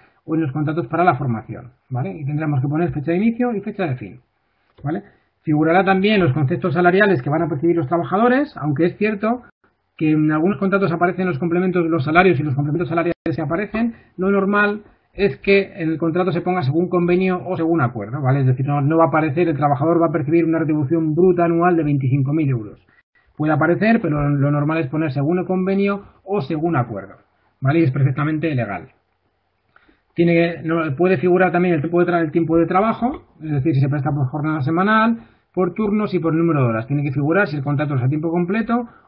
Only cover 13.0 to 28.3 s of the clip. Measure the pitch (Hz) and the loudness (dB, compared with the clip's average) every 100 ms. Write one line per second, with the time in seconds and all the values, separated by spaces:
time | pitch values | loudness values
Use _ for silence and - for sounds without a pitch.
13 | 170 165 165 160 147 165 208 220 233 - | -2 -4 -4 -4 -4 -4 -4 -2 -4 -6
14 | _ - 190 202 190 208 208 208 - _ | _ -4 0 0 2 2 0 -2 -10 _
15 | _ - 202 - - 196 190 - 160 160 | _ -2 -2 0 2 2 2 -4 -4 -2
16 | 165 165 185 170 170 180 127 156 175 180 | -2 0 0 -2 -2 -2 0 0 0 0
17 | 175 180 185 180 - 175 165 165 123 110 | 2 2 2 -2 -4 -2 0 2 0 -2
18 | 104 131 131 139 131 127 135 143 143 160 | -8 -4 0 2 2 2 0 0 2 4
19 | 165 160 156 151 170 143 147 135 160 170 | 4 2 0 0 0 2 0 0 2 2
20 | 165 160 139 170 160 160 156 151 131 165 | 2 0 0 0 2 0 0 0 0 0
21 | 156 151 185 175 170 170 175 165 147 143 | 0 2 4 4 2 2 2 2 2 0
22 | 131 139 135 156 143 120 104 - _ _ | 0 0 0 0 0 -2 -6 -16 _ _
23 | _ _ _ - 151 147 156 175 208 233 | _ _ _ -4 -2 2 2 2 2 2
24 | 165 147 143 143 143 147 147 160 156 156 | 0 -2 0 0 0 0 0 -2 -2 -2
25 | 156 135 139 180 180 185 185 196 202 202 | -2 -2 -2 -2 -2 -2 0 0 0 -2
26 | - _ - 202 135 160 170 147 120 101 | -8 _ -6 -6 -4 -4 -2 -2 -2 -6
27 | - - _ _ _ - 131 165 156 135 | -12 -18 _ _ _ -6 0 2 2 2
28 | 131 131 147 | 0 0 -2